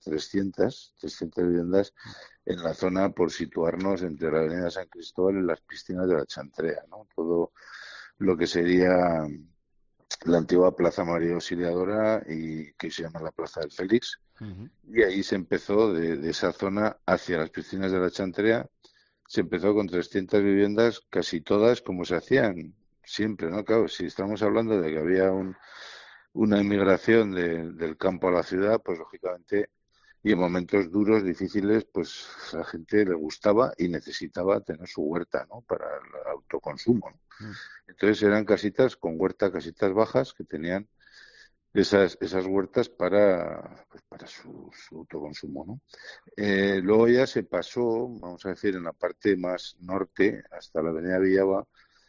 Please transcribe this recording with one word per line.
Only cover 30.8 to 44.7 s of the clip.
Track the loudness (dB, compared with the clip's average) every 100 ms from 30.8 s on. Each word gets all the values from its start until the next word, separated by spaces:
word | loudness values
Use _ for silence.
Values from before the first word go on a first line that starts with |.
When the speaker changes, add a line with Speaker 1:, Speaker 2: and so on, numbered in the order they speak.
| 2
Speaker 1:
duros, | 0 4 4
difíciles, | 2 -4 -4 -2 2 0 0
pues | -6 -6 -10 -16 -18 -12
la | -10
gente | -8 -10 0 2
le | 2 0
gustaba | -4 -2 2 2 2 0
y | -2
necesitaba | -2 -8 -12 -10 -4 0 0
tener | -2 -10 -10
su | -6
huerta, | -4 -4 -4 -6 -8
¿no? | -16
Para | -8 -6 -6
el | -10 -12 -12 -10
autoconsumo, | -10 -8 -8 -8 -6 0 0 -2
¿no? | -16 _ -18 -16
Speaker 2:
Mm. | -14 -16 -20 -20
Speaker 1:
Entonces | _ 2 4
eran | 4 4 2
casitas | 0 0 2 0 0
con | -6 -2
huerta, | -2 0 -2
casitas | -2 -8 -2 0
bajas | 2 2 0 -2
que | -8 -12
tenían | -8 -4 -4 -6 _ _ -20 -20 _ -20 _ _
esas, | 2 4 6 4 0
esas | -4 -2 0
huertas | -2 0 -2 -2
para, | -2 2 6 6 4 -2 -8 -12 -20 -20
pues, | -20 _
para | -20 -20
su, | -20 -20 -20 -20